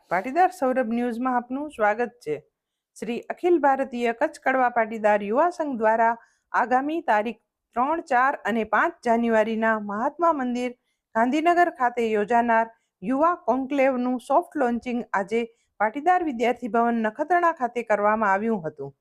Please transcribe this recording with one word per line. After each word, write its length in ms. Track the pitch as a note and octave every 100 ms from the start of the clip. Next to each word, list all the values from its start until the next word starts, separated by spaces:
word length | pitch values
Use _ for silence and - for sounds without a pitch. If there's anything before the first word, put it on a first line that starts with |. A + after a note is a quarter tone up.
| _
પાટીદાર 400 | F3 A#3+ D4+ F4+
સૌરભ 400 | F4+ C4 B3+ A3 A#3
ન્યૂઝમાં 400 | B3 A#3 B3+ B3
આપનું 340 | B3 C4 D4+
સ્વાગત 400 | C4 G#3 A3 A#3+ -
છે. 100 | D3+ D3+ - _ _ _ _ -
શ્રી 220 | G#3+ A#3
અખિલ 360 | - - F4 E4+
ભારતીય 540 | C#4 C4+ C4 A#3+ A#3
કચ્છ 240 | A#3 D#4 -
કડવા 260 | C#4+ C4 B3
પાટીદાર 540 | A#3+ G#3+ A3 G#3 G#3
યુવા 280 | G3+ A#3 F4
સંઘ 280 | F4 D4+ A#3+
દ્વારા 400 | A3 A3+ A3+ A#3 - _ _
આગામી 480 | F3+ A#3 B3 C#4+ E4
તારીખ 400 | - G#3+ A3 A3 _ _ _ A3+
ત્રણ, 240 | C4 E4
ચાર 340 | E4+ B3 C4 C#4 -
અને 140 | A#3
પાંચ 300 | G#3+ G#3+ D#4+ - A#3+
જાન્યુઆરીના 760 | A3+ A#3 A3 G#3+ A3 A3 A3
મહાત્મા 520 | G#3 G3+ C4+ D4 E4+
મંદિર, 380 | D4+ B3+ A#3+ B3 B3 _ _ _
ગાંધીનગર 560 | A3+ B3 D4 D#4+ F4 F4
ખાતે 340 | E4 B3 B3 A3+
યોજાનાર 600 | G#3+ G#3 A#3 A#3 A3+ A3+ - _ _
યુવા 300 | F#3 C4+ E4
કોન્ક્લેવનું 840 | F4 C#4 B3+ C4 C#4+ C4 B3+ B3 B3+
સોફ્ટ 340 | - C#4+ - D4+
લોન્ચિંગ 440 | B3 A#3 B3+ A#3+ -
આજે 280 | F#3 G3 A3+ A#3 _ _ -
પાટીદાર 440 | G#3+ C#4 D#4 F4+
વિદ્યાર્થી 480 | D#4+ A#3 A#3+ B3 B3 A#3
ભવન, 260 | A#3 A#3
નખત્રાણા 500 | G#3+ A3 D4+ F4 E4+
ખાતે 300 | E4 A#3+ A#3+
કરવામાં 500 | A3+ G3+ G#3 A3 G#3
આવ્યું 300 | G3 A3+ G#3+ D#3
હતું. 280 | D3 C#3 -